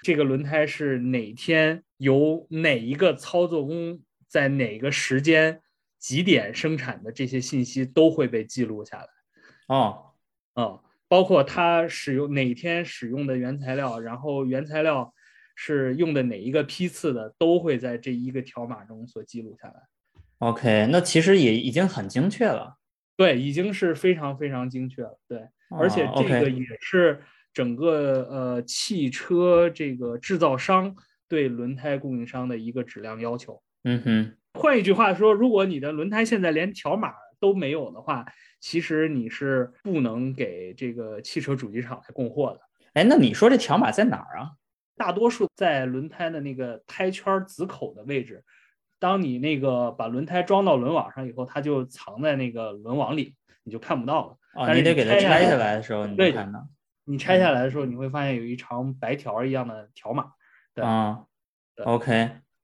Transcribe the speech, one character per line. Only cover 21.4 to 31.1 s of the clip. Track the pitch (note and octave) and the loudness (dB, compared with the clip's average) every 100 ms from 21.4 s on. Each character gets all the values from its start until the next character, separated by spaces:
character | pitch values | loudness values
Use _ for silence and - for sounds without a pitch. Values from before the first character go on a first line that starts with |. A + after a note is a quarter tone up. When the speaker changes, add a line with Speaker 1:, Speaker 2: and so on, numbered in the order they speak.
| B2 | 6
Speaker 2:
已 | A2 B2 | 4 0
经 | B2+ F#3+ | 0 0
很 | - G2 | 0 -4
精 | B2 F3+ | 0 0
确 | - A3 | 2 0
了。 | A2+ - - _ _ _ | 0 -6 -16 _ _ _
Speaker 1:
对， | - F#3 B2+ | 4 4 4
已 | C#3 | 0
经 | C#3+ G3+ | -2 -2
是 | F#3+ F3+ | 0 -2
非 | D#3 F#3 | 2 2
常 | E3+ C#3+ | 0 -2
非 | C3+ C#3+ | -6 -6
常 | C3 B2+ | -4 -6
精 | B2+ B2+ | -6 -8
确 | B2+ | -10
了， | A2 - - | -14 -16 -14
对。 | A#2+ A2+ _ _ | -14 -14 _ _
Speaker 2:
哦， | E3 | 0
Speaker 1:
而 | F3+ | 2
且 | G3+ C#3+ C3+ | 2 0 0
这 | |
个 | B2+ B2 B2 | 2 2 2
也 | B2 B2+ A2+ | 0 -6 -10
是 | - F#3 E3+ C#3+ - _ _ | -2 4 4 2 -6 _ _
整 | - B2 A#2+ | -6 -4 -2
个， | E3 D3+ C#3+ C3 | 0 2 0 0
Speaker 2:
OK。 | B2+ | -2
Speaker 1:
呃， | C3+ B2+ B2 | -6 -4 -4
汽 | A#2+ - - G3 C3+ | -6 -8 -6 -2 -2
车 | - - F3 F3+ E3+ E3+ | -4 -2 2 6 6 4
这 | E3+ D3 | 0 -6
个 | B2 A#2+ A#2+ | -6 -6 -8
制 | - F3+ | -4 0
造 | D#3 C3 | 2 2
商 | - F#3 F#3+ F#3+ _ | 2 2 0 -6 _